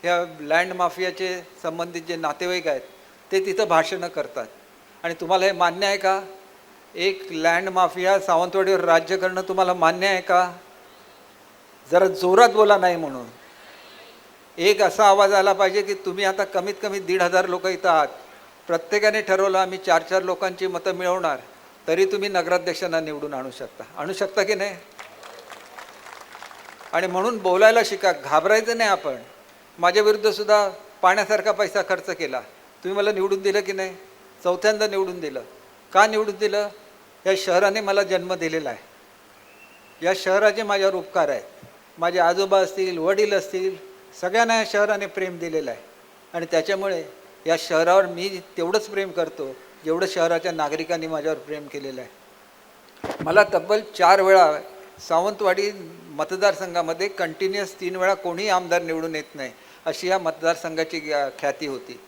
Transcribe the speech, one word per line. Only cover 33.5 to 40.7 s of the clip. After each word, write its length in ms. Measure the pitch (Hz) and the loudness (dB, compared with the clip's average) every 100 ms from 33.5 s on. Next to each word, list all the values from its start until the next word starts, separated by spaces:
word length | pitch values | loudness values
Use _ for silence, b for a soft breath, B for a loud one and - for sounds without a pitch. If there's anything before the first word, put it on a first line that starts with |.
| 202 | 0
की 100 | 196 | -2
नाही? 240 | 196 190 185 - - - - | -6 -6 -8 -20 -20 -20 -4
चौथ्यांदा 440 | 180 180 208 214 214 | -2 2 2 2 0
निवडून 320 | 196 190 180 | 0 -4 -4
दिलं. 220 | 156 131 - - - - - | -8 -8 -12 -20 -20 -20 0
का 140 | 185 214 | 4 4
निवडून 280 | 214 208 190 | 2 -2 -2
दिलं? 300 | 214 202 208 - - - - - 185 | -2 -2 -4 -8 -20 -20 -20 -6 -2
या 80 | 190 | 0
शहराने 440 | 190 175 202 208 | 2 2 2 0
मला 220 | 202 196 | 0 0
जन्म 300 | 185 185 180 | 2 -2 -2
दिलेला 360 | 180 165 160 143 | -4 -2 -4 -6
आहे, 100 | 113 - - - - - - - - - - - - 165 | -10 -16 -20 -20 -20 -20 -20 -20 -20 -20 -20 -20 -6 -2
या 80 | 190 | -2
शहराचे 480 | 190 196 214 202 | 0 4 4 2
माझ्यावर 320 | 214 | -2